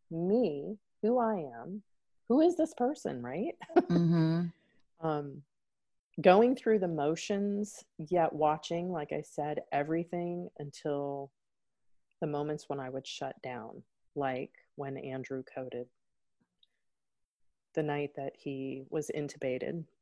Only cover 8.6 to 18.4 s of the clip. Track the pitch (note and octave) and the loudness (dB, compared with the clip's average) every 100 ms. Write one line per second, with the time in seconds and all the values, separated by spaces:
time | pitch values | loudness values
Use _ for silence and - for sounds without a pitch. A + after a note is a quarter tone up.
8.6 | - E3+ F3+ F3 D3 D3+ D3+ - D3 D3+ | -2 -4 -2 -4 -4 -6 -6 -6 -4 -4
9.6 | - C#3+ C#3+ E3 E3+ F3 F3 F3 F3 - | -2 -2 0 -2 -2 -4 -4 -6 -8 -10
10.6 | D3 - D#3 C#3+ C#3+ C#3 C#3 _ _ _ | -12 -6 -4 -2 -2 -6 -10 _ _ _
11.6 | _ _ _ _ _ _ D#3 D3 D3 D3+ | _ _ _ _ _ _ -2 -2 -2 -4
12.6 | - C#3+ C3 C3+ C3 - C#3 - C3 B2 | -6 -6 -6 -8 -10 -8 -8 -8 -8 -8
13.6 | A2 - - _ _ - C#3 B2+ - _ | -10 -14 -20 _ _ -4 -2 -2 -6 _
14.6 | _ - C#3 C3+ C3+ C3 B2+ C3+ C3 - | _ -10 -8 -8 -8 -8 -6 -8 -8 -10
15.6 | C3 B2 B2+ _ _ _ _ _ _ _ | -8 -8 -10 _ _ _ _ _ _ _
16.6 | _ _ _ _ _ _ _ _ _ _ | _ _ _ _ _ _ _ _ _ _
17.6 | _ - D3+ D3 C#3+ C#3+ C#3 - | _ -4 -2 -2 -4 -6 -10 -8